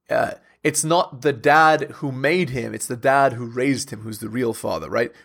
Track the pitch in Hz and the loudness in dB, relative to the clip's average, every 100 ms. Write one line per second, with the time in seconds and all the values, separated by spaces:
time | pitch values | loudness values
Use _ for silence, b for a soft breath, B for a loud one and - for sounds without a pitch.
0 | - - - - b b 156 147 156 170 | -4 -2 -2 -6 b b -4 -2 2 2
1 | 160 127 147 120 139 151 160 151 143 - | 0 -2 -2 2 4 6 6 4 0 -8
2 | 143 127 139 180 151 127 113 110 - 123 | -8 -2 0 0 0 -4 -6 -8 -8 -2
3 | 135 139 139 117 117 120 139 127 - 107 | 2 4 4 2 -6 -2 0 0 -4 -12
4 | 110 104 110 120 117 107 117 87 76 104 | -12 -10 -8 -4 -4 -4 -6 -6 -4 -2
5 | 120 b | -2 b